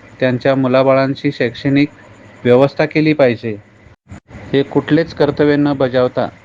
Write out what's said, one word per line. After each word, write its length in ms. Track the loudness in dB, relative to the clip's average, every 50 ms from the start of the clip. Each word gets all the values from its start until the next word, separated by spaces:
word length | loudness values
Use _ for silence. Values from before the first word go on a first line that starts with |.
| -20 -20 -6 -2
त्यांच्या 360 | -2 -2 -2 0 0 0 0
मुलाबाळांची 760 | 0 0 2 2 2 4 4 2 2 2 -2 -4 -4 -4 -6
शैक्षणिक 580 | -4 -2 -4 -4 -4 -4 -2 0 2 2 0 0 -4 -14 -20 -20 -20 -20 -20 -20 -20 -4 2
व्यवस्था 420 | 4 6 6 4 2 2 -2 -4
केली 280 | -2 0 0 0 0 2
पाहिजे. 580 | 2 2 2 2 -2 -6 -8 -10 -10 -14 _ _ -20 -20 -20 -20 _ _ _ -20 -20 _ _ -18 -18 -10 -4 -2
हे 100 | -2 -2
कुठलेच 500 | 0 -2 -4 -2 0 -2 -2 -2 -4 -2
कर्तव्य 420 | -2 -2 -2 0 0 0 2 2
न 180 | 2 0 0 0
बजावता 560 | 0 -2 -2 0 0 -2 0 -2 -4 -6 -6 -8 -16 -20